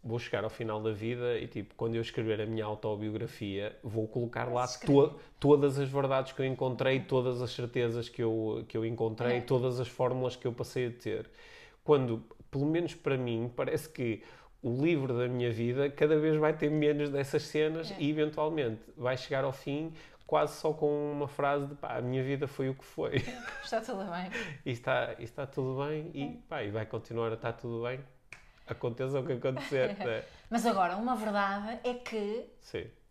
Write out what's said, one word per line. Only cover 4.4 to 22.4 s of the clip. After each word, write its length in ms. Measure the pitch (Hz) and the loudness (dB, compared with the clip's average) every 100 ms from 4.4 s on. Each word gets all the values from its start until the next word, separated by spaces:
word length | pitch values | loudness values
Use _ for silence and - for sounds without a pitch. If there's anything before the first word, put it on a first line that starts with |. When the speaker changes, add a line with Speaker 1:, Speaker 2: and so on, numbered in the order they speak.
| 120 | 0
Speaker 1:
lá 180 | 120 127 | 0 0
Speaker 2:
Escreve. 280 | - - | -2 6
Speaker 1:
to-, 260 | 139 147 - - - | 8 8 2 -18 0
todas 400 | 139 147 143 135 | 8 8 8 2
as 100 | 135 | 0
verdades 420 | 139 135 135 131 | 0 2 2 0
que 80 | - | -2
eu 40 | 131 | -2
encontrei, 540 | 131 131 120 131 135 | 0 -2 2 2 2
todas 400 | - 131 123 123 | 4 2 2 0
as 100 | 123 | -4
certezas 560 | - 120 127 120 117 113 | -4 -2 2 2 0 -4
que 140 | - | 0
eu, 420 | 113 113 110 113 113 | 2 2 0 -2 -4
que 100 | 113 | -2
eu 80 | 113 | -2
encontrei, 520 | 117 113 110 123 123 | 0 -2 0 2 2
Speaker 2:
É. 40 | |
Speaker 1:
todas 380 | 120 127 127 123 | 2 2 2 0
as 80 | 120 | -4
fórmulas 480 | - 127 127 127 117 | 0 0 2 -2 -2
que 100 | 123 | -4
eu 80 | |
passei 340 | 117 123 135 123 | -4 -4 -2 -2
a 40 | |
ter. 380 | 120 107 101 110 - - - - - | -2 -4 -4 -6 -16 -20 -20 -20 -8
Quando, 380 | - 147 127 113 - - - | 4 4 4 -2 -6 -20 -8
pelo 140 | 135 147 | -2 2
menos 280 | 160 170 - | 2 -2 -4
para 220 | 147 135 | -2 0
mim, 340 | 123 113 120 120 | 0 -2 -2 -2
parece 340 | 139 156 - | -2 -2 -4
que 340 | - 120 101 - - - - | -4 -2 -2 -8 -20 -20 -6
o 200 | 117 123 | -4 2
livro 340 | 160 160 135 120 | 2 2 2 0
da 100 | 123 | 0
minha 240 | 123 120 | 2 0
vida 380 | 110 120 127 139 | 0 0 2 0
cada 280 | 139 151 156 | 2 4 6
vez 180 | 156 151 | 6 4
vai 160 | 151 | 4
ter 160 | 156 151 | 4 2
menos 400 | 151 147 147 147 | 4 4 4 2
dessas 340 | 139 139 151 | 0 0 0
cenas 480 | - 151 156 160 156 | 0 2 2 0 -6
Speaker 2:
É. 40 | - | -2
Speaker 1:
e 100 | 143 | 0
eventualmente 720 | 156 151 156 151 160 123 107 - - | 4 2 2 0 2 0 -2 -10 -2
vai 180 | 123 131 | 0 0
chegar 260 | - 135 135 | 0 0 0
ao 80 | |
fim 400 | 131 - 143 160 160 - - - | -2 -4 -2 -4 -8 -18 -20 0
quase 280 | 151 151 - | 2 2 2
só 120 | 156 | 0
com 400 | 151 151 147 147 | 2 2 2 0
uma 160 | 147 139 | -2 -4
frase 380 | - 143 143 139 | 0 2 2 -2
de, 80 | 143 | -6
"Pá, 220 | - 120 | -6 -4
a 40 | |
minha 200 | 123 131 | 0 0
vida 240 | 131 139 | 0 -2